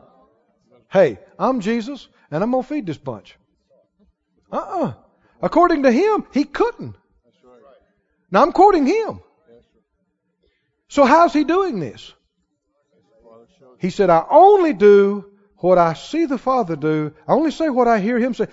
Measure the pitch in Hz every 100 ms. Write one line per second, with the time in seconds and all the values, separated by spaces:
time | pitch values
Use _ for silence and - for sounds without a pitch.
0 | _ _ _ _ _ _ _ _ _ 202
1 | 160 98 - - 208 262 190 233 220 277
2 | - _ _ 147 220 254 247 294 185 139
3 | 139 107 - _ _ _ _ _ _ _
4 | _ _ _ _ _ 208 - 370 220 110
5 | _ _ _ _ 180 302 349 311 269 240
6 | 415 415 - 254 294 - 466 - 143 98
7 | _ _ 120 _ 123 123 _ _ _ _
8 | _ _ _ 185 294 277 403 349 269 427
9 | 427 92 _ _ _ 117 _ 113 _ _
10 | _ _ _ _ _ _ _ _ _ -
11 | 254 311 339 294 294 349 381 220 131 95
12 | - _ _ _ _ _ _ _ _ 113
13 | _ _ 117 113 117 _ 127 127 185 -
14 | 190 165 - 285 392 415 330 190 208 202
15 | 202 202 - _ _ _ 175 180 165 160
16 | - 311 330 269 - 262 185 156 156 156
17 | 151 - - 208 320 - 320 247 233 226
18 | 196 247 254 226 208